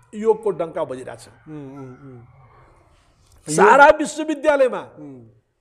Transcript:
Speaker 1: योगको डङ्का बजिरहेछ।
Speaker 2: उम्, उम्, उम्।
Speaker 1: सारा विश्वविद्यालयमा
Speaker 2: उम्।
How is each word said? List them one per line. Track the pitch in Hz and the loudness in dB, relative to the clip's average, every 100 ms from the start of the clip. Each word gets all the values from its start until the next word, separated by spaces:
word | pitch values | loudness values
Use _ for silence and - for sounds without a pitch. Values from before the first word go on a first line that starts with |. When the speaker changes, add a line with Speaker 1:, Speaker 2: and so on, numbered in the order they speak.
| _ | _
Speaker 1:
योगको | 214 226 220 214 | -4 -2 0 -4
डङ्का | 160 165 165 | -6 -6 -8
बजिरहेछ। | 143 131 120 120 - _ 156 | -8 -10 -14 -18 -20 _ -20
Speaker 2:
उम्, | 151 135 | -18 -16
उम्, | 139 131 | -18 -18
उम्। | 131 139 123 120 _ _ _ _ _ _ _ _ _ _ _ - | -20 -20 -20 -20 _ _ _ _ _ _ _ _ _ _ _ -6
Speaker 1:
सारा | 160 196 269 294 | 2 6 8 6
विश्वविद्यालयमा | 311 285 311 311 285 302 277 254 190 160 151 | 6 -2 -6 -6 -2 0 2 0 -2 -12 -18
Speaker 2:
उम्। | 147 127 113 _ _ _ | -20 -20 -20 _ _ _